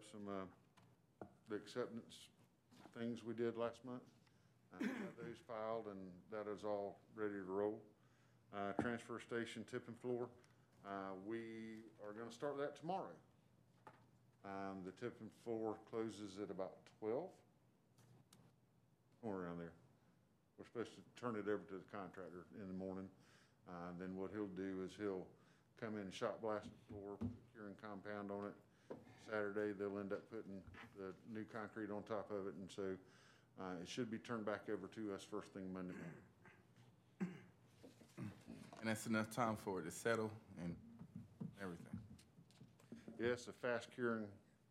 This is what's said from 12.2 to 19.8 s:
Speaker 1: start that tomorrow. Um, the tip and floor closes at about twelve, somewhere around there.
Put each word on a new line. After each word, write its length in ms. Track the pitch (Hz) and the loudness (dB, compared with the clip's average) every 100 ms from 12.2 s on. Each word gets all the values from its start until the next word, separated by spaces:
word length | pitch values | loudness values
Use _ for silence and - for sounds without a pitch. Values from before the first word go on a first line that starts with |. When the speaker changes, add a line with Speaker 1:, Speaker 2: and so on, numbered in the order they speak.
| 117 | -6
Speaker 1:
start 260 | - 143 139 | -2 0 2
that 220 | 143 - | 2 0
tomorrow. 360 | 160 190 101 - - - - - - - - - - - - - 98 | 0 0 0 -8 -16 -20 -20 -20 -20 -18 -18 -18 -20 -20 -20 -12 -4
Um, 360 | 98 98 95 92 | -2 0 -2 -4
the 60 | |
tip 240 | - 120 - | -2 -4 -4
and 80 | 107 - | -8 -6
floor 320 | 117 110 110 104 - | 0 2 2 2 0
closes 500 | 113 113 98 104 95 | 2 2 0 -4 -2
at 80 | 101 | 0
about 240 | 92 92 - - - | 0 -2 -4 -16 -2
twelve, 300 | 107 127 185 - - - - - - - - - - - - - - - - - - - | 2 4 2 -6 -20 -20 -20 -20 -20 -20 -20 -20 -20 -20 -20 -20 -20 -20 -20 -20 -20 -6
somewhere 240 | 113 95 87 | -2 0 0
around 140 | 85 | -2
there. 140 | 85 85 | -4 -8